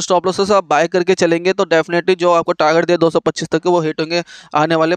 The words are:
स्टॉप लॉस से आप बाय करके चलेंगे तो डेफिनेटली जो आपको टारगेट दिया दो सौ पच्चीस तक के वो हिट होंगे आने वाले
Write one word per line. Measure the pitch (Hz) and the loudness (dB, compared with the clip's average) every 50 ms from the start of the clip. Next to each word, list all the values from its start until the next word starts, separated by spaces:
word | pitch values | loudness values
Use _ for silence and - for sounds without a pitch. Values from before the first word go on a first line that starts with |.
| 175 | 0
स्टॉप | - 185 175 170 | 0 0 0 0
लॉस | 185 180 - 196 | -2 -2 -2 0
से | 190 214 | 0 2
आप | 196 185 | 0 2
बाय | 151 151 147 160 170 | 2 0 0 0 0
करके | - 185 180 170 190 | 0 0 0 0 0
चलेंगे | - 196 170 165 165 175 185 190 | 2 2 2 0 0 0 -2 -2
तो | 196 196 | -2 -2
डेफिनेटली | 170 165 160 156 - 170 175 170 180 185 | 0 0 0 0 0 -2 -2 0 0 0
जो | 180 170 175 175 | 0 2 2 2
आपको | 170 165 - 175 | 2 0 -2 -2
टारगेट | - 165 151 156 165 170 | 0 0 2 2 2 2
दिया | 165 175 170 | 2 2 2
दो | 160 165 | 2 2
सौ | 156 170 | 0 0
पच्चीस | - - 160 - - - | -2 -2 -4 -4 -4 -4
तक | - 165 - | -4 -2 0
के | 180 | 0
वो | 175 175 | 0 0
हिट | 160 156 156 - | 0 -2 -4 -6
होंगे | 160 156 170 175 170 - - - - - - | -6 -4 -4 -6 -6 -6 -12 -20 -14 -6 -2
आने | 147 151 160 165 | -2 -2 0 0
वाले | 160 160 160 175 | -2 -2 -2 -2